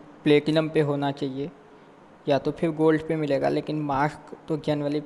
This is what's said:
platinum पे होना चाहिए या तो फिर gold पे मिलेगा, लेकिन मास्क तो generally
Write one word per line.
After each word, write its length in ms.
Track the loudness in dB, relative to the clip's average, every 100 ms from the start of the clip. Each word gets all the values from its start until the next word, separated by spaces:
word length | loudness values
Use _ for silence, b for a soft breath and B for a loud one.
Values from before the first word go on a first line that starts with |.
| -18 -4
platinum 460 | 4 4 4 0 2
पे 120 | 0
होना 300 | 0 0 -2
चाहिए 400 | -4 -6 -6 -10 -12 -20 B B -20 -20 -10 0
या 100 | 0
तो 140 | 0
फिर 180 | -2 -4
gold 300 | 2 4 4 0
पे 80 | -4
मिलेगा, 340 | 0 0 0
लेकिन 320 | -2 -2 -4
मास्क 500 | -2 0 0 -2 -16 -20 -8
तो 80 | -6
generally 440 | -2 -2 -2 -4